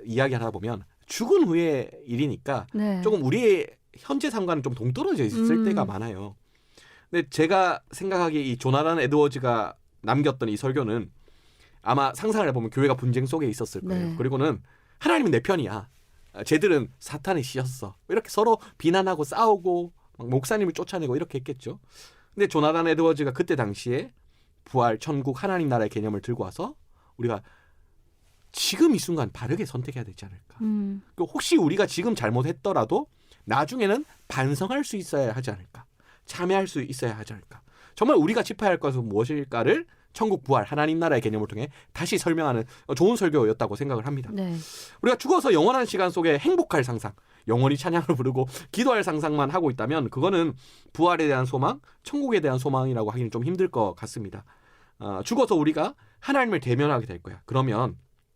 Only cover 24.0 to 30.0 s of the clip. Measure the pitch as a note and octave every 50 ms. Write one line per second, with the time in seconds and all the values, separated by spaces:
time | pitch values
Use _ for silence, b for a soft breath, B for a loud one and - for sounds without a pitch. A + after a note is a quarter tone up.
24 | G3+ C4 - _ _ _ _ _ _ _ _ _ - - - C3 A#2+ A#2+ A2 A2
25 | - D#3 D3+ C#3 C3 C#3 C3 C3 - G3 F#3+ F3+ D#3+ C#3+ B2+ A#2 A2 G#2 - A2
26 | G#2 A2 G#2 G2+ - - A#2+ A#2 G#2 F#2 - - F3 B3 D4+ _ _ _ _ _
27 | _ _ _ - A#2 A#2+ A2+ G2 - b b b b b b b b b b b
28 | _ _ _ _ _ _ _ _ _ _ - - - - - F3+ D#4+ E4+ C4+ F3
29 | - - E3+ D#3 B2+ G#2 - - B2 B2 D3 G3 G#3+ - - B2+ B2+ - B2+ B2+